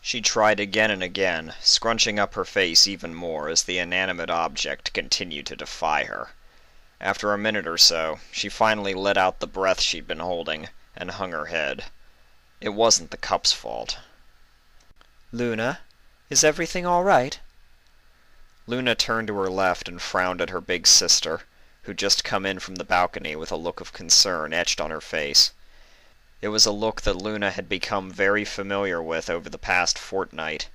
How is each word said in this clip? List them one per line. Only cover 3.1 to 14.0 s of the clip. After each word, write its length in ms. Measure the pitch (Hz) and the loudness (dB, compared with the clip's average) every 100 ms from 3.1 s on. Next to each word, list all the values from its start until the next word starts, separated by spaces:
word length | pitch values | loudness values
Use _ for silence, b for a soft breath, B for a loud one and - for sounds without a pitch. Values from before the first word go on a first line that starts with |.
more 340 | 82 87 80 76 | -8 -4 -4 -2
as 140 | 82 | 0
the 160 | - 90 | 0 0
inanimate 520 | 87 90 95 90 82 | 0 0 0 -2 -2
object 640 | 85 80 69 - 69 - | 0 0 -2 -6 -6 -6
continued 540 | - - - 92 76 71 | -6 -2 -2 -4 -8 -10
to 80 | |
defy 480 | - 73 - 80 76 | -12 -12 -4 0 0
her. 260 | 65 50 57 - b b b b b b | -2 -6 -12 -14 b b b b b b
After 320 | - 98 104 | -4 -2 0
a 60 | 104 | 0
minute 300 | 107 107 90 | 0 -2 -4
or 100 | 85 | 2
so, 400 | - 82 80 78 - | 4 4 -2 -4 -8
she 160 | - 104 | -8 -6
finally 460 | - 110 107 98 | 2 2 2 0
let 220 | 95 98 101 | -2 2 4
out 220 | 92 92 | 4 2
the 80 | - | -6
breath 340 | 92 95 92 | 0 2 4
she'd 280 | - 85 80 | 2 -2 -6
been 100 | 85 | -6
holding 500 | 85 87 82 78 80 - - - | -4 -4 -4 -6 -6 -16 -20 -12
and 160 | 90 | -10
hung 180 | 95 95 | -6 -6
her 160 | 82 76 | -4 -4
head. 380 | 85 73 67 - - - - - - _ - | -2 -2 -2 -8 -16 -20 -20 -20 -20 _ -10
It 100 | 117 | -6
wasn't 420 | 104 113 - 80 | 2 4 4 0
the 40 | - | -12
cup's 360 | - 95 - | -2 0 2
fault. 460 | - 58 58 57 - | -2 -4 -8 -8 -10